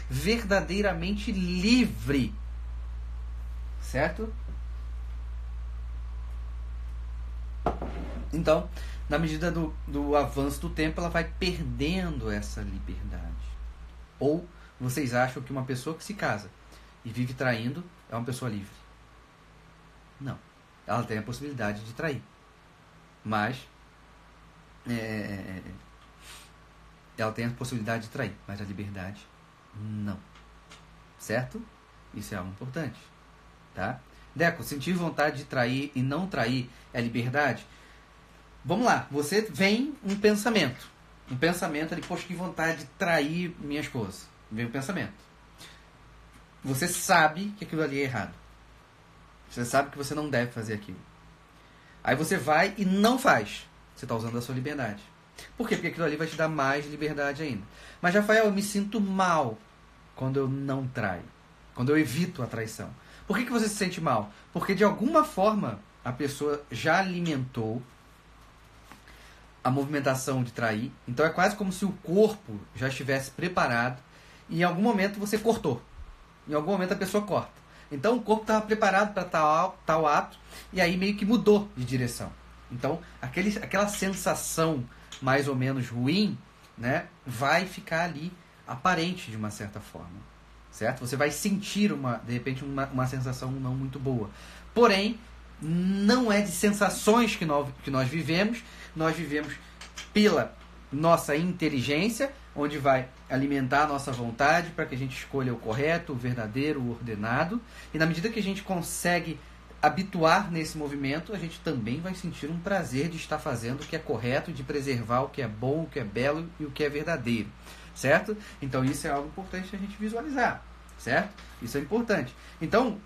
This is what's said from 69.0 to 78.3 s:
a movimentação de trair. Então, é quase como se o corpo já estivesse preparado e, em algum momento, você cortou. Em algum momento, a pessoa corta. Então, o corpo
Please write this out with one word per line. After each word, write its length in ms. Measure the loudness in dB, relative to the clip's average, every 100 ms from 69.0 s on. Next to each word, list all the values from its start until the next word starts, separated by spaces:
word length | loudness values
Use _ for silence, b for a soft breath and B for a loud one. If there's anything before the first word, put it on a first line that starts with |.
| B B B B B -4
a 80 | 0
movimentação 720 | 2 0 0 2 0 0 0
de 80 | -2
trair. 400 | -2 -2 0 -2 -8 -8
Então, 180 | 2 2
é 40 |
quase 240 | 4 2 2
como 180 | -4
se 120 | -2 -2
o 60 |
corpo 680 | -4 0 6 6 4 -8 -12 -12 -4
já 120 | -4
estivesse 440 | -2 0 -2 -2
preparado 680 | -6 -2 2 2 2 0 -2 -14 B B B B
e, 120 | 2
em 40 |
algum 200 | 2 4
momento, 360 | 4 4 2 0
você 200 | -2 0
cortou. 420 | 2 2 2 -2 -4 -16 -16 -16 -20 -20 -4
Em 60 |
algum 180 | -2 2
momento, 200 | 0 2
a 40 | 0
pessoa 280 | 0 0
corta. 400 | 2 -2 -2 -12 -20 B B -2
Então, 220 | 2 2
o 40 |
corpo 240 | 2